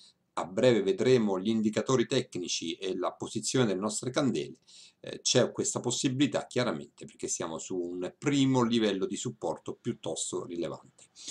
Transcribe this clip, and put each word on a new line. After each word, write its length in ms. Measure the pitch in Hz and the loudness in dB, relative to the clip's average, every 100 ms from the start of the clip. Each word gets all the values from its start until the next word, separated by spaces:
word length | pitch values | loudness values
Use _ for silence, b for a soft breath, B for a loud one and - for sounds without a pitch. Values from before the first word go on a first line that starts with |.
| b _ _ | b _ _
A 100 | - | -6
breve 380 | 85 95 127 110 | -4 4 6 6
vedremo 580 | 95 92 123 127 107 95 | 4 2 4 6 4 0
gli 80 | 101 | 0
indicatori 580 | 113 107 110 107 131 113 | 2 2 0 2 2 2
tecnici 680 | 131 - - 85 - 85 | -2 -2 -6 -6 -4 -6
e 220 | 85 95 90 | -6 -4 -4
la 160 | 85 | -4
posizione 540 | - 92 110 107 135 117 | -6 -8 -6 -2 2 2
delle 140 | 92 | 2
nostre 300 | 107 107 127 | -2 -4 -4
candele. 500 | 123 135 82 69 - B B B _ | 0 0 0 -4 -10 B B B _
Eh, 200 | - - | -14 -6
c'è 300 | - 127 107 | 0 2 2
questa 300 | - 98 - | 0 -4 -4
possibilità 680 | 123 120 139 131 127 76 - | -4 0 0 2 0 0 -2
chiaramente 600 | 123 117 78 - - 71 | -2 -2 -2 -8 -16 -18
perché 200 | - 82 | -10 -6
siamo 320 | - 87 80 | -6 -6 -8
su 180 | - 92 | -6 -6
un 380 | 87 90 90 - | -4 -6 -8 -4
primo 460 | 143 139 135 131 | 0 4 4 4
livello 440 | 113 117 107 95 95 | 4 4 2 2 -2
di 100 | 104 | -4
supporto 600 | 131 - 82 78 - - | -6 -6 -6 -6 -8 -8
piuttosto 640 | 120 - 92 78 - 90 | -8 -6 -6 -6 -4 -6
rilevante. 640 | 87 85 78 65 - _ - B B | -6 -6 -6 -8 -14 _ -20 B B